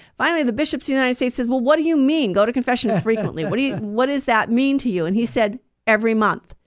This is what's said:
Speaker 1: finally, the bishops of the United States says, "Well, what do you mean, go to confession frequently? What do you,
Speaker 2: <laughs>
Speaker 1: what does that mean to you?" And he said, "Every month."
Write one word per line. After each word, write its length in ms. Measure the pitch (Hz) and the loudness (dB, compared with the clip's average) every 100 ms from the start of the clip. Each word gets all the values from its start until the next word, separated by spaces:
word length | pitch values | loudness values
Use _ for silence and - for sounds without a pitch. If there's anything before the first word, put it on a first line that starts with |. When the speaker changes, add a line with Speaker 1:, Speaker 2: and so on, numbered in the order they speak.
| - - | -12 -4
Speaker 1:
finally, 260 | 285 339 | -2 0
the 100 | 254 | 0
bishops 340 | 226 302 277 - | 0 -2 -4 -2
of 20 | |
the 60 | |
United 200 | 269 254 | 0 0
States 220 | 254 254 247 | 0 -2 -2
says, 100 | 240 | -2
"Well, 140 | 262 | 0
what 160 | 240 311 | 2 2
do 80 | |
you 120 | 320 320 | 2 2
mean, 380 | 262 320 233 | 2 2 0
go 140 | 180 208 | 2 0
to 40 | |
confession 480 | 240 240 240 226 208 | 0 -2 0 0 0
frequently? 440 | 214 220 196 - 190 | 0 0 -2 -4 -4
What 120 | 214 | -2
do 40 | |
you, 140 | 269 196 | -2 -2
Speaker 2:
<laughs> 20 | |
Speaker 1:
what 300 | 208 214 262 | -4 -2 0
does 160 | 285 | 0
that 260 | 262 226 - | 0 0 2
mean 300 | 233 269 277 | 0 2 0
to 100 | 262 | -2
you?" 160 | 180 165 | -2 0
And 100 | 196 | 0
he 120 | 233 | 0
said, 320 | - 214 233 _ _ - | 0 -2 -2 _ _ 0
"Every 300 | 214 226 220 | 0 2 2
month." 400 | 214 165 - - | 0 -2 -8 -20